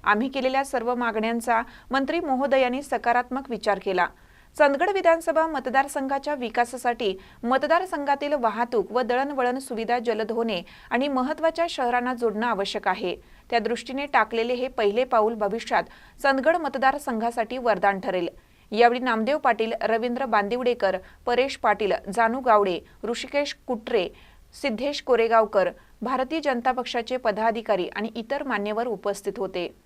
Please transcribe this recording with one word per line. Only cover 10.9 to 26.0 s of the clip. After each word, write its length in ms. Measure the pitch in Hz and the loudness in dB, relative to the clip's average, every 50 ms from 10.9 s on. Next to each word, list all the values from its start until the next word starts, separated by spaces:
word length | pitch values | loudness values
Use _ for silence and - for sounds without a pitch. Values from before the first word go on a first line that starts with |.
| - 240 269 | -2 0 0
महत्त्वाच्या 580 | 294 277 254 247 277 311 302 311 320 320 330 330 339 | 0 0 -2 -2 -2 -4 0 0 -2 0 0 -4 -2
शहरांना 440 | - - 262 240 247 247 240 247 254 | -2 -2 -2 0 0 0 0 -2 -4
जोडणं 340 | 233 240 226 196 208 226 | -2 -2 -2 0 0 -2
आवश्यक 400 | 240 226 185 196 196 - 214 - | -2 0 -2 -2 -4 -4 -2 0
आहे. 280 | 196 185 196 220 180 - - - - - - - - | 0 -2 0 -2 -6 -6 -6 -12 -20 -20 -20 -8 -2
त्या 100 | 233 233 | 0 0
दृष्टीने 460 | 208 208 240 233 - - 262 269 285 | 0 0 -4 -4 -6 -8 -6 -6 -6
टाकलेले 480 | 285 277 247 214 214 - 226 226 240 254 | 0 2 2 2 2 0 -2 0 0 -2
हे 140 | 240 254 | -2 -4
पहिले 360 | 262 247 - 220 202 202 233 262 | -4 -2 2 2 2 2 2 0
पाऊल 300 | 254 247 226 214 220 233 | 2 4 2 2 2 0
भविष्यात 500 | 220 214 202 196 226 226 - 254 190 170 - - - - - - - - | 0 -2 -2 -2 -4 -4 0 0 0 0 -2 -12 -20 -20 -20 -20 0 2
चंदगड 340 | 269 269 269 240 311 339 | 2 2 4 4 2 2
मतदारसंघासाठी 1000 | 359 320 277 269 269 262 262 262 285 285 - 240 220 226 240 233 247 220 214 247 | 2 0 -4 -4 2 2 2 2 2 -4 -4 -4 -2 -2 -2 -2 -2 -4 -4 -4
वरदान 420 | 262 240 233 214 180 190 202 196 190 | -2 0 0 0 4 2 2 2 0
ठरेल." 300 | 185 - 180 180 175 - - - _ _ _ _ - - | -4 -2 -2 -2 -2 -4 -6 -12 _ _ _ _ -14 -6
यावेळी 280 | 220 214 240 240 240 254 | 4 6 6 6 6 4
नामदेव 380 | 247 254 233 220 220 220 285 | 0 0 0 0 2 0 0
पाटील, 360 | 302 294 262 233 214 226 226 233 - | 2 2 2 2 2 0 -2 -2 -2
रवींद्र 440 | - 220 220 226 220 247 240 254 269 | 0 0 0 0 0 -2 -2 -2 -2
बांदिवडेकर, 720 | 247 220 208 202 202 233 247 254 247 240 240 - 190 185 180 - - - - - | 2 2 2 2 2 -2 0 0 0 0 2 2 0 0 0 -6 -10 -20 -8 -4
परेश 320 | - 240 247 262 277 269 | 0 2 2 2 0 -2
पाटील, 340 | - - 233 208 202 220 190 180 - - - 190 | 0 2 2 2 2 2 0 0 -2 -2 -6 0
जानू 240 | 240 233 226 233 269 | 2 2 2 2 0
गावडे, 400 | 254 254 220 208 202 185 175 160 - - - - - | 2 4 6 6 6 4 0 -4 -6 -12 -20 -10 -6
ऋषिकेश 540 | 214 240 - - 262 - 285 285 285 - _ _ | -6 -6 -6 -8 -4 -2 -2 -2 -2 -6 _ _
कुट्रे, 420 | - 254 220 220 - 240 214 175 170 - - - - - - - _ - - | -6 -6 -6 -4 0 0 0 0 0 -6 -14 -20 -20 -20 -20 -20 _ -18 -6
सिद्धेश 400 | - 277 220 208 247 294 294 285 | -4 -4 -2 -2 -2 -4 -4 -4
कोरेगावकर, 680 | - - 247 226 226 220 233 226 220 214 220 202 185 175 - - - - - _ | 0 2 2 4 4 4 4 4 4 4 2 2 2 2 -2 -8 -20 -20 -14 _